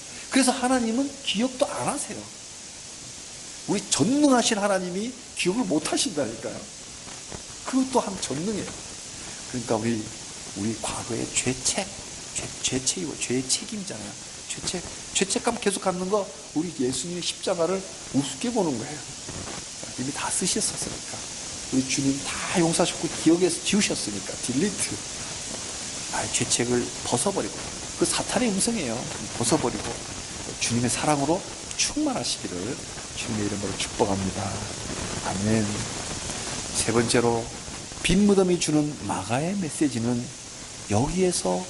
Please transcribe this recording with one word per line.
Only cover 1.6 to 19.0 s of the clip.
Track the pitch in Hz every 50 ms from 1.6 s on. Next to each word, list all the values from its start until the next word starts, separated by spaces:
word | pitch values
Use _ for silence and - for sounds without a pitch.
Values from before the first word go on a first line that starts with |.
| - -
안 | - - 123 165
하세요. | 247 294 - - 202 107 208 208 - - - - - - - - - - - - - - - - - - - - - - - - - - - -
우리 | 190 208 - -
전능하신 | - - 139 208 269 294 294 285 262 240 226 - 226 202
하나님이 | 202 202 196 190 180 180 175 190 214 247 - - - - -
기억을 | - - 170 185 247 240
못 | 185 - 311 - -
하신다니까요. | 339 302 - 277 190 151 135 110 113 - - 110 95 92 - - - - - - - - - - - - - - - - - - - - -
그것도 | - - 262 262 262 254 233
한 | 214 214 190 -
전능이에요. | - - 131 143 165 214 220 180 113 - - - - - - - - - - - - - - - - -
그러니까 | - 123 113 - 117
우리, | 110 110 117 117 107 107 110 - - - - - - - - -
우리 | 98 101 113 110 -
과거의 | - - - - - - 117 120 127 - -
죄책, | - - 123 131 - - - - - 190 - - - - - - - - - -
죄, | - - - - - -
죄책이고 | - 127 131 131 - - 190 175 147 - -
죄의 | - - 123 131 127 131
책임잖아요. | - - 214 - 226 208 185 - - 110 104 101 - - - - - - - -
죄책, | - - - - - 180 - - - - - - -
죄책감 | - 196 190 - 240 - 240 226 214
계속 | - 208 190 202 -
갖는 | 190 180 180 185 185
거 | 208 208 190 - - - - - -
우리 | 147 160 180 147 -
예수님의 | 127 123 127 - - 175 175 175
십자가를 | 160 - - - - - 185 175 165 165 190 190 190 - - - - - -
우습게 | 131 139 139 - - - 240
보는 | 233 240 185 160 131 110
거예요. | 113 - 151 143